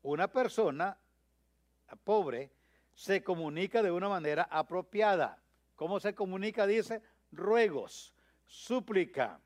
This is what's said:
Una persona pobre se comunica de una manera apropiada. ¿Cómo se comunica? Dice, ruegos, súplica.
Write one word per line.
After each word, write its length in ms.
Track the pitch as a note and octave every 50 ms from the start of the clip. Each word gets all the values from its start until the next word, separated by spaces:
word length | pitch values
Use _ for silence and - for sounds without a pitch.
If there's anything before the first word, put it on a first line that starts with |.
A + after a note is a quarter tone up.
Una 260 | - C#3 D3 D#3 F3+
persona 680 | G3+ - B3+ B3+ G#3 - - A3 D#3+ C3+ D3 F3 G3 F#3+ _ _ _ _ _ _ _ _ _ _ _ _ _ _ _ _ _ _ - - - _
pobre 480 | - G#3 G#3+ F#3 C#3+ A#2 A#2+ C#3 C#3 _ _ _ _ _ _ _ _ _
se 300 | - - - G3 F#3+ -
comunica 600 | - F3+ E3 E3 D3+ D3 D#3+ F#3+ G3+ - A3+ G#3+
de 80 | F#3
una 180 | E3+ F3 F#3 G3+
manera 380 | G3+ F3+ D#3 D3+ D3+ D#3 E3+ -
apropiada. 920 | D3+ D#3 D#3 - E3+ F#3 F3+ _ - G#3 G#3+ G#3 G3 E3+ C#3 G2+ - _ _ _ _ _ _ _ _
¿Cómo 240 | - D3+ E3 G3+ F#3+
se 160 | - G#3 G3+
comunica? 500 | - G#3 F#3 F#3 F#3+ G3 A3 A3+ A#3 G3+
Dice, 360 | G3 G#3+ A3+ G#3 A3 A3+ G#3+ _ _ _ _ _ _
ruegos, 840 | - - F3+ G3+ A3 A#3 A3+ G#3 D3+ C3 G2 - - - - - _ _ _ _ _ _ _
súplica. 920 | _ - - - - A#3+ B3+ G3+ - G#3+ F#3+ F3 - - C#3 B2 G#2 E2 - _